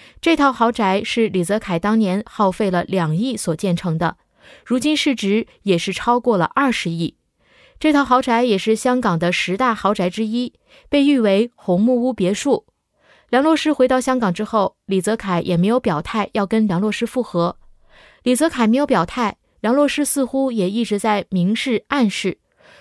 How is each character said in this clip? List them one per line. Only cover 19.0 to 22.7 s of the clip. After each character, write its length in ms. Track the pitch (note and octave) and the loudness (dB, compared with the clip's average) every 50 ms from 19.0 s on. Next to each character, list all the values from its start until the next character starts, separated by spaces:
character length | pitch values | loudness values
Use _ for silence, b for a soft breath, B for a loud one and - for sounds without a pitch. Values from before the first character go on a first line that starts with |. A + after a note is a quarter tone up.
| E3+ | 0
态， 320 | - - B3 A#3 G3+ - - _ _ _ _ | -2 -4 -4 -4 -4 -6 -8 _ _ _ _
梁 140 | - G#3+ B3+ | -2 0 2
洛 120 | C#4+ D4 | 2 2
施 200 | C4+ - D4 C#4+ | 2 0 -2 -2
似 180 | - - C#4 C4 | -2 -2 -2 -2
乎 260 | A#3+ - C4+ C4+ C4 | -2 0 -2 -2 0
也 200 | A#3 A3 F3+ F#3 | 0 -2 -2 -2
一 120 | G3+ A#3 | -2 -2
直 160 | A3+ - G#3 G3+ | -2 -2 -2 -2
在 280 | - A3 G#3 G3+ - - | 0 0 -2 -2 -2 -2
明 260 | F#3+ F3+ F3 F#3+ A3+ | -2 0 0 0 0
示 300 | - - C4 A3+ - - - | -2 0 -2 -2 -2 -2 -2
暗 200 | C#4 C#4+ A#3+ G3+ | 0 0 2 0
示， 300 | - - - F#3 - - _ b b b b b | 0 -2 -4 -6 -6 -8 _ b b b b b